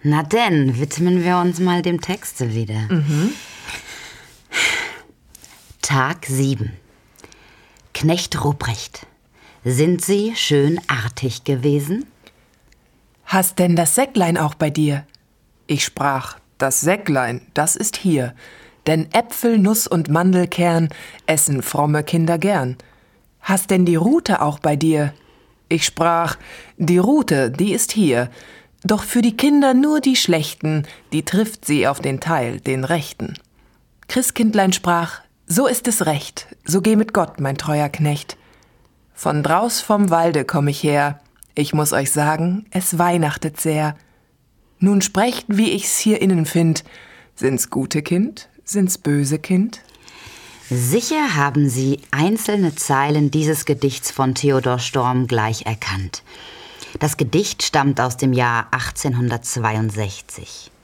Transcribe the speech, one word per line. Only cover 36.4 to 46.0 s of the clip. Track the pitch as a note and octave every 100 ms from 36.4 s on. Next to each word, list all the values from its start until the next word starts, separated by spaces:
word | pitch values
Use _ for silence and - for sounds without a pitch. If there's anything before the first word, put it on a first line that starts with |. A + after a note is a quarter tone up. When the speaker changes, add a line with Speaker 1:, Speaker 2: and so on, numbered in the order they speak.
| - - -
Speaker 2:
so | F3+
geh | G#3+ G#3+
mit | G#3+
Gott, | G#3 E3 -
mein | C#3 C#3
treuer | - D3 D3
Knecht. | - D3 C#3+ - - _ _ _ _ _ _ _
Von | - D#3+ D3+
draus | C#3+ E3+ A#3 -
vom | - G#3 G3+
Walde | E3 E3 D3+ C3
komm | D#3+ C#3+
ich | C#3+
her, | D3+ C#3+ C#3+ D3 _ _ -
ich | - D3
muß | D3+ D3+
euch | - C#3
sagen, | D3+ D3 D#3 E3+ F#3+ G#3+
es | F#3 F3+ E3+
weihnachtet | F3 F3 D#3 - D#3 D3+
sehr. | D#3+ D3+ D3+ D3 _ _ _ _ _ _ _ _
Nun | F#3+ G3+
sprecht, | - - A#3+ B3 -
wie | G3+ A3+
ich's | G3 -
hier | -